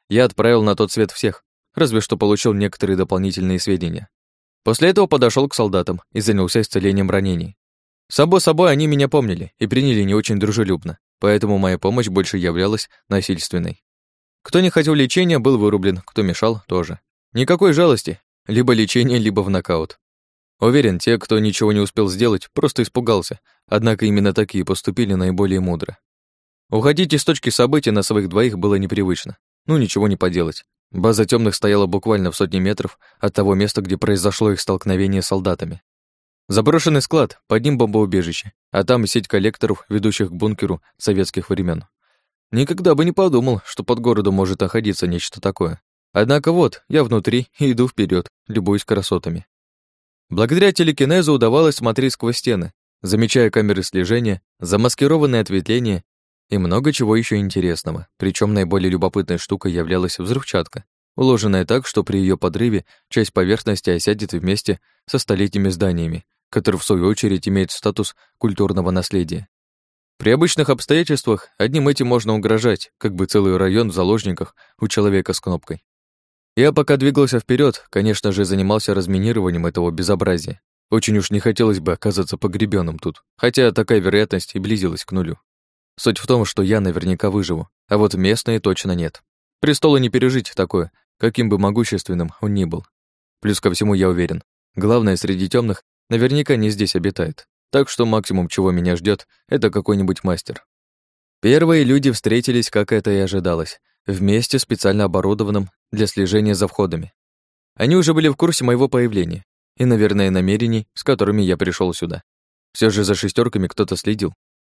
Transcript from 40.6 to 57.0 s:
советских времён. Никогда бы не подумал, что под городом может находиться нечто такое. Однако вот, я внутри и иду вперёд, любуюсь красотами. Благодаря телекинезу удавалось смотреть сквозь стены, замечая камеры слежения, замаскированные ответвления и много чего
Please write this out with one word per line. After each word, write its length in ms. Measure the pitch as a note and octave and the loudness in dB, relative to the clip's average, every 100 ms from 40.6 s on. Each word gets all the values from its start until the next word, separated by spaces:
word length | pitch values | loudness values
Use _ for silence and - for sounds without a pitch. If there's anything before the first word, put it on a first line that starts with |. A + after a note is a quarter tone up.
| G2 F2 - _ | -4 -4 -8 _
советских 520 | - G2 F#2+ - - | -2 0 -2 -4 -4
времён. 360 | G2 F2+ D#2+ - _ _ _ _ _ _ | -4 -2 -6 -8 _ _ _ _ _ _
Никогда 440 | A2 C#3 F3 F3+ D3 | -2 -2 0 2 2
бы 100 | E3 | 2
не 80 | |
подумал, 480 | F#3 F#3+ B2+ B2+ A2 - | 2 2 2 2 -2 -4
что 180 | - | -10
под 160 | F#2+ A#2 | -4 -2
городом 340 | A#2+ G#2+ G2+ | 2 2 2
может 260 | G2 F#2+ F#2+ | 0 0 0
находиться 480 | F#2 A2+ G#2+ F#2+ F2 | -2 -2 -2 -2 -4
нечто 320 | F2 - - | -4 -8 -6
такое. 420 | G2 - E2+ E2 _ _ _ | -6 -2 -4 -4 _ _ _
Однако 400 | G2+ A2 C#3+ C#3+ | 0 2 2 2
вот, 320 | E3+ C#3 - _ | 2 2 0 _
я 160 | D#3 B2 | 0 2
внутри 420 | A2 A#2 A#2+ B2 _ | 0 0 -2 -2 _
и 140 | C#3+ | 0
иду 160 | A#2 B2 | 2 0
вперёд, 400 | - F#2+ F#2 - _ - | 0 0 0 -2 _ -8
любуюсь 360 | G#2+ F#2 G2+ | -4 0 -2
красотами. 640 | - G#2+ F#2+ F#2 F2 E2+ - _ _ _ _ _ _ _ _ | 0 -2 0 -4 -4 -10 -12 _ _ _ _ _ _ _ _
Благодаря 440 | G#2+ A2+ E3 G3 | -2 0 4 2
телекинезу 580 | F#3 E3 C#3+ C3+ F3+ D#3 | 4 0 2 2 2 2
удавалось 440 | C#3 A2+ C3+ D#3+ C#3+ | 2 4 4 2 2
смотреть 380 | A#2 A2 C3 | -2 0 -2
сквозь 240 | - A#2 A#2+ | -2 -4 -4
стены, 360 | - G#2+ E2+ - _ _ | -2 -2 -4 -12 _ _
замечая 480 | F#2+ G#2+ A2+ C3 A2+ | -4 0 0 2 2
камеры 340 | A2+ G#2+ G2 | 2 0 0
слежения, 580 | F#2 F#2+ F2 A#2 A#2 F#2 - _ | -2 -2 0 0 -2 -4 -8 _
замаскированные 840 | F2 G2+ A#2+ - C#3 D#3+ D3 A#2+ | -2 0 0 0 2 2 2 0
ответвления 600 | G2+ F#2+ F2 A#2 A#2 F#2 - _ _ _ _ | 0 -2 0 -2 0 -4 -6 _ _ _ _
и 80 | G#2 | -2
много 340 | F2+ F#2+ C#3+ | 0 0 0
чего 240 | C#3+ | 0